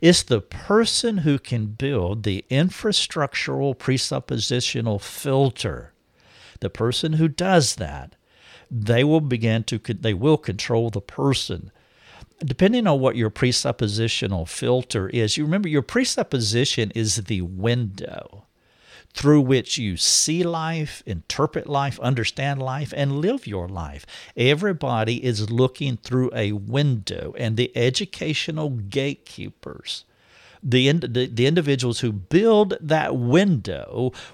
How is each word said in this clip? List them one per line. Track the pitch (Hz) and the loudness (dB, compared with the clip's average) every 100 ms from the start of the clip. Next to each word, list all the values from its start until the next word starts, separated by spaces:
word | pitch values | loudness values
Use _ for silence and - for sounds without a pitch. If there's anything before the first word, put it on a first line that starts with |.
It's | 165 175 | 6 6
the | - 113 | 4 0
person | - - - 214 226 - 233 202 | -2 -8 2 2 4 0 0 2
who | 151 139 | 2 0
can | - 117 107 | 0 -4 -4
build | 107 135 127 90 110 | -4 -2 0 -2 -2
the | 104 95 - | -2 -4 0
infrastructural | 131 185 - 220 196 - 160 139 - - 135 139 127 | 2 2 0 -2 0 -2 -2 -4 -4 -4 -2 -2 -2
presuppositional | - 131 - 135 - 123 - 123 - 127 113 101 | 0 0 0 -4 -4 -4 -2 -2 -2 -2 -2 -2
filter. | - - 143 135 135 - 107 64 - _ _ _ _ - - - | -6 -6 0 2 2 0 -6 -6 -12 _ _ _ _ -20 -20 -10
The | 95 | -8
person | - 117 123 160 | -2 -2 0 0
who | 156 160 | 2 2
does | 143 185 175 120 | 2 4 6 4
that, | - 80 71 - _ _ _ - - - | 0 -6 -10 -14 _ _ _ -20 -20 -10
they | 117 101 120 | -4 2 4
will | 147 160 | 6 4
begin | 143 120 113 113 | 2 0 2 0
to | 110 113 | 0 -4
con-, | - 104 | -4 -2
they | 113 | -2
will | 95 143 151 | 2 2 2
control | - 95 - 117 117 | 0 -6 0 0 0
the | 104 | -4
person. | - - 139 123 - 87 - - _ _ - - - - | -6 -2 0 2 -2 -8 -10 -20 _ _ -20 -20 -20 -8
Depending | 143 131 190 247 208 | -6 2 2 4 2
on | 139 | 4
what | 117 113 | 2 2
your | 110 | -2
presuppositional | - 127 120 131 120 107 107 113 - 107 90 82 | 0 0 2 -2 -2 -2 0 -2 -2 -2 -2 -4
filter | - 120 127 120 110 95 | -4 0 0 0 -4 -2
is, | 120 107 143 | 0 0 0
you | |
remember | 151 196 180 | 0 0 2
your | 147 | 0
presupposition | - 240 254 - - 135 107 117 - - 104 | 2 0 0 0 -2 -2 0 2 0 0 -2
is | 113 110 110 | -2 -2 -2
the | 95 98 | -2 -4
window | 87 92 110 120 110 95 85 - - 101 - _ _ _ _ - - - | -4 -2 -2 0 -2 -6 -10 -12 -14 -18 -20 _ _ _ _ -20 -16 0
through | 139 151 | 6 6
which | 127 131 - - | 6 2 2 -4
you | 107 85 | -4 -2
see | - - - 170 | 0 2 2 0
life, | 170 165 160 165 151 - - | 0 -2 -4 -4 -6 -8 -8
interpret | 85 - - 156 170 - | -8 -6 -2 -2 -2 -2
life, | 139 139 - | -2 -2 -2
understand | 123 123 110 - 139 135 | -2 0 -2 -4 -4 -4
life, | 131 135 143 147 | -4 -6 -6 -2
and | 139 139 | -2 0
live | 180 262 - | -2 -2 -4
your | 95 87 | -6 -6
life. | 95 76 71 - - - - | -8 -10 -12 -18 -20 -10 0
Everybody | 123 147 202 165 135 117 110 120 | 2 4 0 -2 -2 0 0 0
is | 127 107 107 | -2 -2 0
looking | 117 127 - 139 120 | 2 0 0 -6 -6
through | - 127 127 | -2 0 0
a | 120 101 | -2 -2
window, | 104 104 135 147 117 - 90 - - | -4 -2 0 2 0 -4 -8 -8 -6
and | 113 113 | -2 0
the | 123 123 | 0 0
educational | 123 127 190 - 156 147 - 156 151 | 0 0 -4 -6 -4 -4 -4 -4 -4
gatekeepers, | 120 98 135 139 - - - 101 - - - - - - _ _ - - - | -4 -4 -2 -2 -4 -12 -14 -14 -14 -16 -14 -12 -12 -14 _ _ -20 -20 -10
the | 143 127 135 | 0 4 4
ind-, | 165 123 | 2 0
the, | 123 127 | -2 -2
the | 113 131 | 2 2
individuals | 175 143 135 123 113 | 4 2 0 0 -2
who | 120 | -2
build | 104 92 170 226 214 196 - | -4 0 4 6 4 4 0
that | 156 156 - 131 | 0 0 0 -2
window | 120 160 202 135 98 71 50 113 127 - - | 4 4 6 2 0 -8 -6 -4 -4 -4 -12